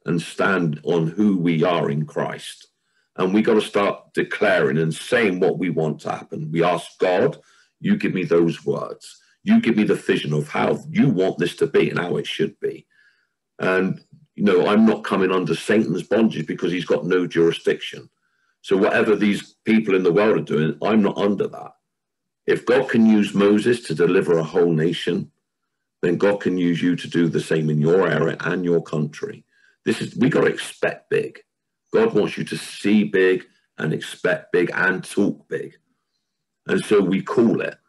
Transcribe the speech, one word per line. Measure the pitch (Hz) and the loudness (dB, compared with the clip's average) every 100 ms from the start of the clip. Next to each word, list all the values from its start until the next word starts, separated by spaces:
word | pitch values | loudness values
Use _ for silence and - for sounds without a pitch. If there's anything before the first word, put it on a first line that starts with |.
| - | -4
and | 85 | -4
stand | - - 95 95 85 73 | -4 -4 -2 0 -2 -2
on | - 85 80 | -2 0 0
who | 87 107 92 | 0 2 2
we | 85 80 | 0 0
are | 90 85 78 | 0 0 -2
in | 73 76 | -2 -4
Christ. | - 69 - - - - _ _ _ _ | -6 -6 -8 -14 -18 -20 _ _ _ _
And | - 92 | -4 0
we | 104 | 2
gotta | 110 107 | 4 2
start | - 104 98 85 - | 2 0 0 -2 -6
declaring | - 90 - 104 90 73 71 | -4 -4 -2 0 2 2 0
and | 80 | -2
saying | 78 - 123 110 90 | -4 -2 0 0 0
what | 92 82 | 0 0
we | 90 | -2
want | 80 78 73 | -2 -2 -4
to | 90 | -8
happen. | - - 82 78 | -10 -10 -12 -4
We | 82 | 0
ask | 87 82 - - | 0 0 -6 -2
God, | 92 90 135 - _ _ _ _ | 0 2 0 -2 _ _ _ _
"You | 90 104 | -2 0
give | 98 | 0
me | 92 | -4
those | 85 85 85 78 | 0 2 2 0
words. | - - 64 - - - _ _ | -4 -4 -6 -14 -20 -20 _ _
You | - 113 | 2 4
give | 113 104 | 4 2
me | |
the | 98 | 2
vision | - - 92 71 | 0 0 -2 -2
of | 76 73 | -2 -2
how | - 107 - - | -2 -2 -2 -2
you | 80 135 | 2 2
want | 92 92 - | 2 0 0
this | 87 - | -4 -2
to | 82 | 0
be | 101 80 | 2 2
and | 87 | 0
how | 87 85 | -4 -4
it | - | -4
should | - 113 - | -4 -6 -4
be." | - - - _ _ _ _ _ _ - | -8 -8 -16 _ _ _ _ _ _ -8
And, | 92 92 92 78 _ - _ | -2 0 0 -4 _ -20 _
you | - | -2
know, | 101 90 92 | 2 4 4
I'm | 107 110 | 4 4
not | 107 | 2
coming | - 98 92 | -2 0 2
under | 92 82 | 0 -2
Satan's | 82 - 110 110 90 | -2 0 0 0 -2
bondage | - 104 113 - 78 | -2 2 2 0 -6
because | - 92 | -4 -4
he's | 90 85 | -4 -2
got | 90 | -2
no | 85 92 87 | 0 -2 0
jurisdiction. | 80 82 82 - - - - - _ _ _ _ _ | 2 2 2 -2 -4 -6 -16 -20 _ _ _ _ _
So | - 95 | -2 0
whatever | 98 117 110 | 2 2 2
these | 101 104 95 - _ | 2 2 0 -6 _
people | - 110 107 | 0 2 2
in | 92 | 2
the | 90 | 2
world | 82 107 90 | 4 4 2
are | 76 | 0
doing, | 73 78 - | -2 -2 -2
I'm | 95 110 | 0 2
not | 98 - | 2 0
under | 101 101 - | -2 -2 -4
that. | - - - _ _ _ _ _ _ - | -8 -18 -20 _ _ _ _ _ _ -4
If | 82 | -2
God | - 127 - | 2 0 2
can | 120 | 2
use | 110 107 98 | 4 4 2
Moses | 95 101 104 117 120 | 2 4 4 2 -2
to | - | -2
deliver | 80 85 92 92 82 | 0 2 2 2 0
a | |
whole | 78 92 87 | 0 0 2
nation, | 80 82 85 - 87 76 _ _ _ _ _ _ _ | 2 0 -2 -4 -4 -6 _ _ _ _ _ _ _
then | 90 87 | -2 0
God | 95 101 | 0 0
can | 104 92 | -2 0
use | 87 82 | 0 0
you | 87 | 0
to | 82 - | -2 -4
do | 85 82 | -2 0
the | - | 0
same | - 80 76 | -2 -2 0
in | 76 | 0
your | 76 92 87 | 2 2 2
area | 76 80 - | 0 -2 -2
and | - 90 | -4 -4
your | 87 85 | 0 0
country. | 80 80 76 - - - _ _ _ _ | -2 -4 -6 -6 -12 -12 _ _ _ _
This | - 110 | -4 -4
is, | - | -6
we | - 123 | -2 0
gotta | - - | 2 0
expect | - - - - - _ | -2 -8 -6 -6 -6 _
big. | - - - _ _ _ _ _ | -4 -4 -10 _ _ _ _ _
God | 90 113 | 0 2
wants | 104 85 - | 2 -2 -4
you | |
to | 78 80 | -8 -10
see | - - 101 107 | -12 -6 0 2
big | 101 95 92 92 - _ _ - | 2 2 2 0 -4 _ _ -8
and | 78 | -6
expect | 76 - - 90 90 - | -6 -8 -6 -4 -4 -2
big | 87 85 | -2 0
and | - 92 92 | 0 -2 -2
talk | - - 101 - - | -4 -2 0 -2 -8
big. | 80 - - _ _ _ _ _ _ _ _ - | -10 -10 -18 _ _ _ _ _ _ _ _ -4
And | 95 | -2
so | - 104 | 2 2
we | 92 95 | 2 0
call | - - 117 - | -2 2 2 2
it, | - - | -4 -10